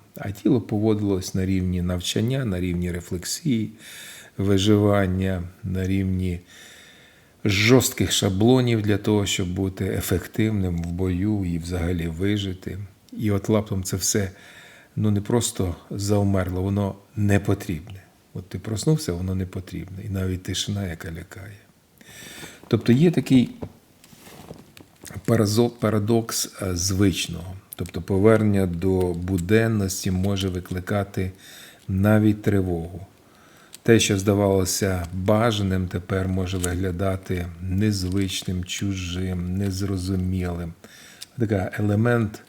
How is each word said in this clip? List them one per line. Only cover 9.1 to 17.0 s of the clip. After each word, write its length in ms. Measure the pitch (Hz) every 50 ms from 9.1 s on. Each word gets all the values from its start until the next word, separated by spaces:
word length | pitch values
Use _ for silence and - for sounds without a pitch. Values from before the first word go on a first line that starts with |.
| 107 104 101
щоб 220 | 95 - - 95 90
бути 360 | 90 98 95 95 92 - 95
ефективним 1000 | 98 110 98 - - 95 85 - - - - 110 110 110 101 92 90 85 85
в 40 | 85
бою 580 | 85 85 90 95 92 90 87 98 107 107 101 95
і 140 | 87 85 82
взагалі 500 | 82 87 90 85 82 87 92 82 82 85
вижити. 720 | 80 82 95 101 104 104 98 95 90 - - 92 90 98 101 - - _ _ -
І 180 | - - 110 104
от 180 | 101 98 - -
лаптом 360 | 107 107 104 - 101 95 92
це 120 | - 98
все, 340 | 92 - - - 107 98 92 - - - - - - - - - - - _ -
ну, 140 | 110 107 107
не 100 | 101 101
просто 560 | 101 - 117 120 113 - - - 95 87 80 - - -
завмерло, 720 | - 101 98 101 104 101 101 101 98 95 90 90 90 92
воно 320 | 92 101 101 101 101 98 95 -